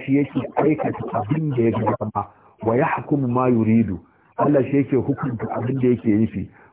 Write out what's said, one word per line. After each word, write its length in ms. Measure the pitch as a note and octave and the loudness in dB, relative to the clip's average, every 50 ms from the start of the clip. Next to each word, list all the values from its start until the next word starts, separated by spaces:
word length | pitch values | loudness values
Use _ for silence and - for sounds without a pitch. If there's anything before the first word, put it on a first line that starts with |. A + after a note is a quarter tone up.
| - | 0
shi 100 | C#3 C3+ | 0 0
yake 220 | C#3+ C#3+ C#3 - C3+ A#2 - - | 0 0 0 -4 -6 -6 -4 -2
aikata 580 | - C3+ D#3 D3+ D3 - B2 A2+ - - - - | 0 2 2 0 0 -2 -4 -6 -6 -8 -6 -4
abin 360 | - - G2+ D3+ D#3+ D#3+ D3 C3 | -4 -2 -2 -2 -2 -2 -2 0
da 60 | A#2+ | 2
ya 100 | A2+ A2+ | 2 2
ga 240 | G2+ A2 G#2+ G#2 G#2 - | 2 2 0 -2 -2 -2
dama, 280 | G#2+ G#2+ - G#2 G2+ - - _ _ - _ _ - | -4 -4 -4 -6 -6 -6 -12 _ _ -20 _ _ -2
wa 120 | A2 A#2 | 0 2
yahkumu 520 | B2+ D#3+ - - C3 - - D3+ C#3+ C3+ | 2 2 0 -2 -4 -2 -2 -2 0 0
ma 200 | A#2+ A#2+ B2+ B2+ B2+ | 0 0 0 2 2
yuridu, 500 | B2 A2+ A2 A2 A2 A2+ G#2+ G2 F#2 F2 - _ _ _ _ _ _ | 2 4 4 4 4 4 4 2 -2 -6 -10 _ _ _ _ _ _
Allah 260 | - - D3 D3 C#3 B2 - | -2 0 2 4 2 2 2
shi 60 | C#3 | 2
yake 180 | C#3+ C3 - D3 | 0 0 2 0
hukunta 500 | B2 - C#3+ C3 - - C3+ A#2+ G#2 A2 A2 | 0 0 -2 -4 -4 -4 -6 -6 -6 -6 -6
abin 280 | - A2 A2+ B2 C3+ C3 | -6 -4 -4 -4 -2 0
da 60 | B2 | 2
yake 200 | B2 B2 - - A2+ G2+ | 2 2 2 2 2 2
nufi. 340 | G#2+ A2+ A2 - F#2+ F2 - - - - - | 2 2 0 -2 -6 -8 -10 -12 -20 -20 -20